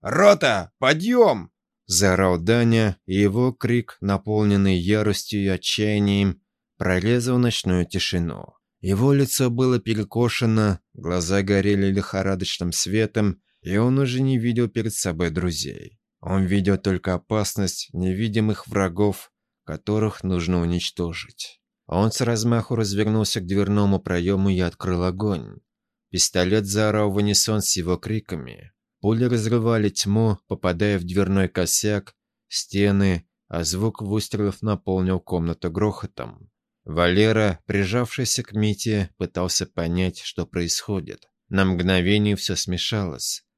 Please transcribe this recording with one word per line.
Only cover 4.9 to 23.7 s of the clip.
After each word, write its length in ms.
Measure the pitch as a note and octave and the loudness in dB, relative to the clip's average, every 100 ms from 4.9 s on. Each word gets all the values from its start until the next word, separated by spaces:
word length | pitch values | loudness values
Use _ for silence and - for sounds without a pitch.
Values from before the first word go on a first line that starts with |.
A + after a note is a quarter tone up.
| G#2+ G#2+ G2 - G#2+ | 0 0 -2 -4 -2
и 40 | G2 | -2
отчаянием, 960 | F#2 - - G#2 G#2 G2+ G2+ G2 F2 _ _ _ _ | -2 -2 -2 0 2 2 2 2 -2 _ _ _ _
прорезал 540 | F#2 F#2 G2 B2 A#2+ B2 | -2 0 2 0 0 2
ночную 480 | A#2+ - - F2+ F2 | 2 0 0 0 0
тишину. 720 | F#2+ - F#2 E2+ G#1 G1+ _ _ _ | -4 -2 -2 -4 -8 -16 _ _ _
Его 320 | F#2 G2 C3 | -2 2 4
лицо 360 | C#3+ C3+ - C3 | 4 2 0 0
было 300 | A#2+ C3 B2 | 2 2 2
перекошено, 1000 | A2 A2 G2+ A2+ A#2+ - A#2 A2 G#2+ F#2+ _ | 0 -4 -2 0 0 0 2 4 2 0 _
глаза 480 | - E2+ F2+ E2+ G2 | -12 -4 -4 0 0
горели 480 | G2 G2 G2 G2+ G2 | 2 2 2 2 2
лихорадочным 840 | G2 G2 F#2+ F#2+ F#2+ F#2 - F2+ | 0 -2 -4 -2 -2 -4 -4 -4
светом, 680 | E2+ - G#2 G#2+ - G#2 F2+ _ _ | -4 -2 0 0 0 -2 -2 _ _
и 160 | - G2 | -4 0
он 200 | A#2+ C3 | 2 2
уже 220 | C3+ B2+ | 0 0
не 160 | C3+ C3 | 0 0
видел 300 | A#2 A#2 A#2 | 0 0 -2
перед 260 | A2+ A2 | -2 -4
собой 360 | - G2 E2 F2 | -4 -4 0 -2
друзей. 720 | D#2+ F2+ D#2 C#2+ G1+ - _ _ _ | 0 -2 -4 -8 -10 -18 _ _ _
Он 240 | - F#2+ | -4 0
видел 340 | F#2 G2+ F#2+ F#2+ | 2 2 2 2
только 360 | G2+ F#2 F#2+ | 0 -2 -2
опасность 760 | F2+ _ G#2+ G2+ - F#2+ - - | -4 _ -2 -2 -2 -4 -4 -10
невидимых 720 | F2 F#2 F#2 A2+ G#2+ G#2+ G2+ - | -4 -2 0 -2 0 0 -2 -4
врагов, 640 | G2+ F#2+ E2+ G#2 G2 - _ _ _ | -2 0 2 0 0 -12 _ _ _
которых 600 | - D2+ - G#2+ G#2+ - | -12 -10 -2 0 0 -2
нужно 360 | F#2 F2+ E2+ F2+ | -2 -2 0 0
уничтожить. 1000 | E2+ F2 - - F2 D#2+ - _ - - _ _ _ | 0 -2 -4 -6 -6 -6 -14 _ -16 -16 _ _ _
Он 260 | E2+ A2 | 0 0
с 80 | - | 0
размаху 560 | A#2 A2+ A2+ A#2 G#2+ A#2 | -2 0 0 0 0 -2
развернулся 640 | G#2 G2+ G#2+ A2 G#2 - | -2 0 0 0 0 -2
к 60 | F2 | -2
дверному 560 | G2 G2+ | -2 0